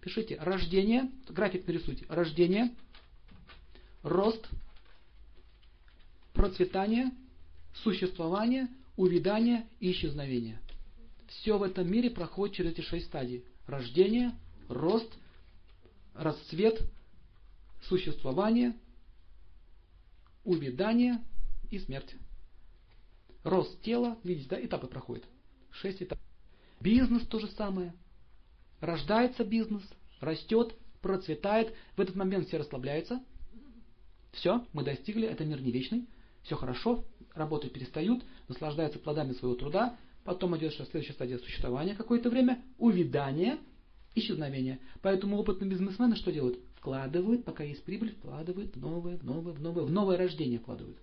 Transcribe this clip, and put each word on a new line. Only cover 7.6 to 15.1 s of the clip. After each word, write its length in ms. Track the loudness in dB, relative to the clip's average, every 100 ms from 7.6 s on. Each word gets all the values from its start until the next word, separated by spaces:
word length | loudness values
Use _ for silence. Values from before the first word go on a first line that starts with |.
| -14
существование, 960 | -2 0 0 -2 -2 -2 2 2 2 -2 -6 -14 2
увядание 680 | 4 4 4 4 4 4 0 -4
и 140 | -2
исчезновение. 680 | 0 0 -2 -2 -2 -2 -6 -8 -8 -10 -14 -18 -18 -16
Все 280 | -6 0 2
в 60 |
этом 260 | 2 0 2
мире 200 | 4 2
проходит 440 | 0 -6 -2 -2
через 200 | 0 -2
эти 80 | -2
шесть 240 | -4 -4 -4
стадий. 400 | -4 -4 -6 -10 -16 -8
Рождение, 680 | -6 -2 6 6 6 2 -2 -12 -16 -8
рост, 420 | 0 2 2 0